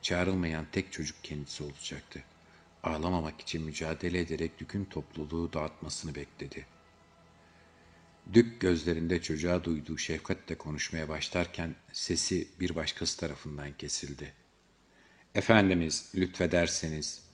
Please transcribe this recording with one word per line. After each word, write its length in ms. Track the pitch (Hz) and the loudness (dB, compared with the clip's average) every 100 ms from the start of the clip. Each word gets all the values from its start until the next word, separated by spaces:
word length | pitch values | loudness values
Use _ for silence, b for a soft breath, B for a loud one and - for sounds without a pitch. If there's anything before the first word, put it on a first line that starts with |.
Çağrılmayan 640 | - 87 90 95 85 80 78 | 0 2 2 2 2 -2 -2
tek 200 | - 92 | -4 -4
çocuk 320 | - 73 - | -6 -6 -8
kendisi 400 | - 73 71 - | -8 -8 -8 -8
olacaktı. 600 | 73 69 - 69 - - - - B B B - | -10 -10 -10 -12 -12 -16 -16 -20 B B B -8
Ağlamamak 580 | - 78 82 90 78 - | -4 -2 0 0 -2 -6
için 200 | - 85 | -6 -6
mücadele 580 | 78 73 80 82 87 87 | -4 -4 -4 -2 0 0
ederek 400 | 82 80 80 - | 0 -2 -4 -4
Dük'ün 260 | 80 101 95 | -8 -6 -4
topluluğu 680 | - 73 - 76 82 85 | -6 -8 -8 -4 -2 -2
dağıtmasını 640 | 78 76 - 78 - 80 71 | -2 -4 -6 -10 -8 -8 -8
bekledi. 500 | 71 - 71 - - - - - - - - B B B B B B B B - - | -12 -12 -12 -12 -16 -20 -20 -20 -20 -20 -20 B B B B B B B B -20 6
Dük 280 | 104 117 - | 8 8 4
gözlerinde 600 | 95 85 80 82 82 87 | 4 4 4 2 2 0
çocuğa 420 | - 78 85 90 | 0 -2 2 2
duyduğu 340 | 82 80 71 80 | 2 -2 -2 -6
şefkatle 580 | - 80 - 92 - 82 | -4 -4 -2 -6 -4 -10
konuşmaya 540 | 78 76 - 82 78 | -6 -6 -4 -4 -4
başlarken 680 | 78 - 90 87 - 85 - - | -4 -2 -2 -2 -2 -6 -6 -12
sesi 540 | - - 87 - 92 76 - | -8 -2 -2 0 0 -2 -4
bir 160 | 90 82 | -4 -2
başkası 440 | 78 - 85 - | -4 -4 -4 -4
tarafından 540 | 82 71 - 73 71 71 | -6 -6 -10 -8 -10 -10
kesildi. 560 | 73 - 71 69 71 - _ _ _ _ B B B B B - | -6 -6 -6 -10 -12 -14 _ _ _ _ B B B B B -2
"Efendimiz, 760 | - 113 98 90 82 76 - 92 | 8 10 10 6 2 -2 -4 0
lütfederseniz." 1040 | 90 - 87 87 85 - 80 78 76 - - | 0 2 4 4 4 0 -2 -4 -6 -8 -16